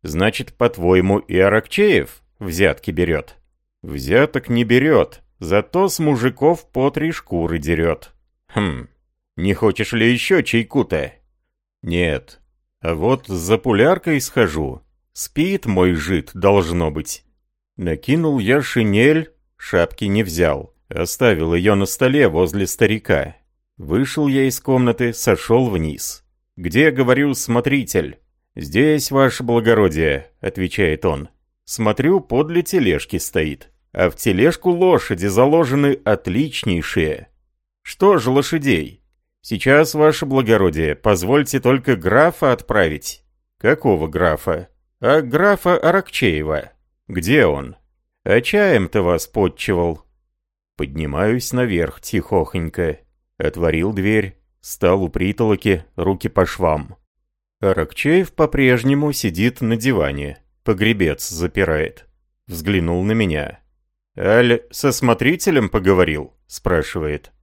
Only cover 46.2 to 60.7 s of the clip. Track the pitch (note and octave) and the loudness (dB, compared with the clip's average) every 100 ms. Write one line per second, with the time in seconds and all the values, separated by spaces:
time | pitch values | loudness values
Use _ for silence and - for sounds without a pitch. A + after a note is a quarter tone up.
46.2 | A2+ D2+ D2+ D2+ - _ _ _ _ F2+ | 0 0 -2 -6 -6 _ _ _ _ -8
47.2 | E2+ D3 G2+ C#2+ C2+ - _ _ _ _ | 0 2 4 0 -6 -16 _ _ _ _
48.2 | - G#2+ B2 G3+ G3+ C3 F2+ G#2+ F2 E2+ | 0 0 2 0 4 2 2 0 0 0
49.2 | - - F#2 - - F2+ E2+ D#2+ _ _ | -2 -2 -2 -2 -4 -2 -2 -4 _ _
50.2 | _ _ _ _ _ - C#2+ C#2+ D#2 C#2+ | _ _ _ _ _ -12 -10 -6 -6 -2
51.2 | G2+ B2 - B2 B2 E2+ D#2+ - - G#2 | -2 -2 -4 -4 -2 -2 -2 -6 -6 -6
52.2 | - F#2+ D#2 F#2 E2 - E2+ - _ _ | -2 -2 -2 -4 -6 -4 -4 -6 _ _
53.2 | _ _ D2+ E2+ E2+ D#2+ F#2 G#2 G2 A2 | _ _ -6 -2 -2 0 -2 -2 0 0
54.2 | G2 - _ _ - - F2+ G2 F2+ - | -2 -10 _ _ -18 -2 2 2 0 -2
55.2 | F#2 G2+ A2 G2+ A2 F2+ - - F2 F#2+ | -4 -2 0 0 0 -2 -4 -6 -4 -2
56.2 | - - F2+ - F2 D2+ C#2+ - _ _ | -2 0 0 0 -2 -2 -6 -18 _ _
57.2 | _ _ _ _ G2 F#2 D#2 - C#3+ F3 | _ _ _ _ -2 0 -4 -4 0 2
58.2 | F#3 - D3+ C#3 C3 B2 B2 C#3+ D3+ C#3 | 0 -2 -2 2 2 2 2 0 0 -2
59.2 | G#2+ E2 A2+ A#2+ A2+ A#2 B2 A2+ D2 C#2+ | -4 -2 -2 -2 -4 -2 0 0 0 -4
60.2 | C#2+ - _ _ - | -10 -12 _ _ -4